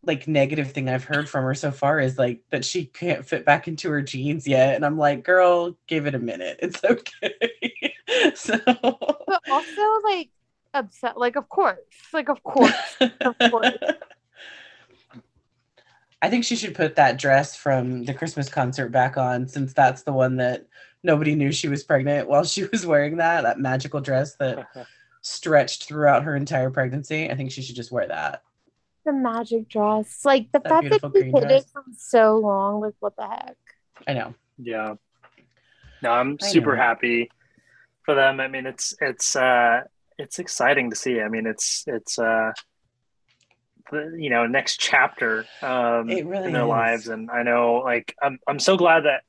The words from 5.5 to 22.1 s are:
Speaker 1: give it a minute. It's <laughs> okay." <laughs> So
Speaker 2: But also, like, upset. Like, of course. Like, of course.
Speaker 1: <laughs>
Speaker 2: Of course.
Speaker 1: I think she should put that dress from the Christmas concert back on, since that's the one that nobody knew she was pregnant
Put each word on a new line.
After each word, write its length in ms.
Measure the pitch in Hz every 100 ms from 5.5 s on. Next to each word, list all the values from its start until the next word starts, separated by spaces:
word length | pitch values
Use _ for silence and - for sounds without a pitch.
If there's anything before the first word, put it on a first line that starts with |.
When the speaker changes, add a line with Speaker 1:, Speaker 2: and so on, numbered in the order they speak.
| 175 175 175 -
Speaker 1:
give 200 | 160 147
it 80 | 135
a 40 |
minute. 380 | 120 87 90 -
It's 220 | 180 -
<laughs> 0 |
okay." 1080 | 196 240 - - 208 - - - - - 247 - -
<laughs> 280 | 494 415 -
So 220 | - 220 233
Speaker 2:
But 760 | 240 233 247 - 294 - 381 -
also, 320 | 277 320 330 415 440
like, 260 | 415 381 302 _ _ _ _
upset. 440 | 285 214 _ 247 233
Like, 180 | 247 254
of 100 | 269
course. 300 | - 381 277 - _ -
Like, 160 | 320 285
of 140 | 285
course. 540 | - 277 262 - - -
Speaker 1:
<laughs> 220 | 247 -
Speaker 2:
Of 160 | 254 240
course. 380 | 240 233 233 240 - 359 - _ _ _ - - - - _ _ _ - _ _ _ _ _ _ _ _ _ _
Speaker 1:
I 80 | 165
think 140 | 240
she 120 | 233 233
should 200 | 208 151
put 200 | 160 -
that 220 | 139 127
dress 380 | 139 135 143 -
from 500 | 147 135 123 127 120
the 80 |
Christmas 340 | 135 165 151 135
concert 420 | - 123 131 123
back 280 | 131 127 131
on, 300 | 127 123 127
since 260 | 147 135
that's 300 | 143 131 135
the 100 | -
one 240 | 135 127 127
that 300 | 123 123 - - - _
nobody 300 | - 151 156
knew 180 | 151 139
she 160 | 143 156
was 160 | 139
pregnant 440 | - 143 135